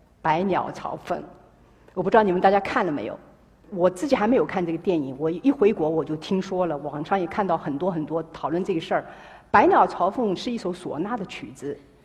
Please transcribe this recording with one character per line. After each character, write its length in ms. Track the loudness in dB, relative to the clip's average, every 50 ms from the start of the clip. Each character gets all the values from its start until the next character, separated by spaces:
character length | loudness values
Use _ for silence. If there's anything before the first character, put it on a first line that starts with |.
| _ _ _ _
《百 220 | 0 0 2 2 2
鸟 260 | 0 0 0 -2 -4
朝 260 | -6 -10 -10 -10 -10
凤》， 200 | -8 -6 -6 -6 -6 -8 -12 -18 -20 -20 -20 _ _ _ _ _ _ _ -10 -6
我 100 | -4 0
不 60 | 4
知 60 | 6
道 80 | 6 6
你 80 | 6
们 80 | 4 4
大 100 | 4 4
家 80 | 4 4
看 260 | 0 0 -2 0 0
了 60 | 0
没 140 | -2 -4 -4
有？ 100 | -6 -8 -10 -14 -20 -20 _ _ _ _ _ _ -8
我 180 | 0 2 2 2
自 180 | 2 0 -2
己 80 | 0 0
还 120 | 2 4
没 80 | 4 4
有 100 | 2 2
看 200 | 0 -2 -2 -2
这 60 | -2
个 60 | -4
电 240 | -2 0 0 0 0
影， 140 | -2 -4 -6 -4
我 100 | -4 -4
一 220 | -2 0 0 0
回 220 | 4 4 4 4 4
国 160 | 2 0 0
我 140 | 0 0 -2
就 120 | -2 -4
听 260 | -6 -4 -2 -2 -2
说 240 | -2 -2 -2 -2 0
了， 120 | -2 -2
网 260 | -4 -6 -8 -8 -6 -2
上 160 | 0 0 0
也 80 | 0
看 180 | -2 -2 -2 0
到 120 | 0 0
很 200 | 0 -2 -4 -4
多 140 | -2 -2 -2
很 140 | -2 -2 -4
多 180 | -4 -4 -4 -6 -8 -10
讨 160 | -8 -6 -2
论 140 | -2 -2 -2
这 100 | -2 -2
个 60 | -4
事 160 | -2 -2 -2
儿。 60 | -2 -2 -4 -12 -20 -20 -20 -20 -20 -2 _
《百 140 | 4 6 6
鸟 200 | 8 6 6 4
朝 240 | 4 2 0 -2 0
凤》 220 | 0 0 0 0 -2
是 140 | -2 -4 -6
一 60 | -6
首 160 | -4 -4 -6 -6
唢 240 | -6 -8 -8 -6 -4
呐 180 | -4 -4 -6
的 80 | -6 -8
曲 260 | -10 -12 -12 -14 -14
子， 260 | -14 -10 -10 -10 -10 -10 -14 -20 _ _